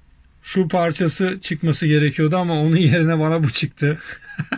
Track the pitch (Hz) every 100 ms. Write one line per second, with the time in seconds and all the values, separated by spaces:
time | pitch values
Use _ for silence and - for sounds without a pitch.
0 | _ _ _ _ - 190 170 180 170 151
1 | 170 - 185 190 - 160 165 147 160 151
2 | 147 151 156 185 175 156 156 165 156 175
3 | 160 165 156 165 143 - - - 147 156
4 | - - - - -